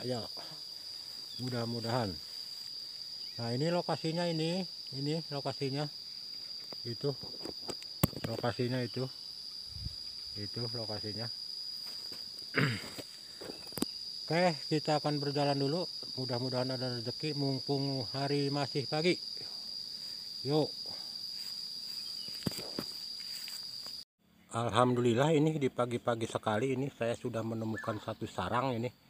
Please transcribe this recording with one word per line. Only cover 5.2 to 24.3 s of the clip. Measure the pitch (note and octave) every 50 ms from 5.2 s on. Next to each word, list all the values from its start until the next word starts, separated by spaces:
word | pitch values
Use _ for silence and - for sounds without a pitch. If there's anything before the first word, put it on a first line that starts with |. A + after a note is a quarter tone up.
| D#3 -
lokasinya. | D3 C#3 - C#3+ C3 - C#3+ C3 C3 C#3+ D3+ D3 - - - - - - - - - - - - - - - - - - - A#2+
Itu | A2+ - - C#3+ C3 - - - - - - - - - - - - - - - - - - - - - - A2
lokasinya | A2+ - - A#2+ A#2 - B2 A#2+ B2+ B2+ B2
itu. | A2+ - B2 C3 B2+ - - - - - - - - - - - - - - - - - - - - - - - - - G#2
Itu | G#2 G2+ - A#2+ A#2+ A#2 G#2+ A#2+
lokasinya. | A2+ G#2 G#2+ G2+ - G#2+ G#2 G#2+ A#2 A2+ - - - - - - - - - - - - - - - - - - - - - - - - -
<clears throat> | - D3 C3+ A2 - - - - - - - - - - - - - - - - - - - - - - - - - - - - - - -
Oke, | D3+ E3+ F#3 F3+ D#3+ - - -
kita | D#3+ D3+ - - D3+ D3
akan | - D3+ D3 C#3+
berjalan | C#3+ C#3+ C#3 D3 C#3+ C#3+ C#3+ C#3
dulu. | C#3 C#3 D3+ F3+ E3+ - - - - - - C3
Mudah-mudahan | C3 A#2+ B2+ A#2 C3 B2+ B2+ B2 B2+ C3 C3 B2
ada | B2+ B2+ B2 A#2+
rezeki | A2 B2 A#2+ - - D#3 D3
mumpung | C#3+ C#3 C#3 C3+ C3 - - C#3+ C3+ C#3 C#3 C3+ C3+ A#2 - -
hari | C3+ C#3 C#3 C#3+ C#3+ C#3+ C#3 C#3+
masih | C#3+ C#3 - - D3+ A#2+
pagi. | - D3+ D3+ D#3+ F3+ E3+ - - - - - - - - - - - - - - - - - - - - - - - - - -
Yuk. | C3 D3 D#3 C#3 - - - - - - - - - - - - - - - - - - - - - - - - - - - - - - - - - - - - - - - - - - - - - - - - - - - - - - - - - - - - - - - - - - - - - _ _ _ _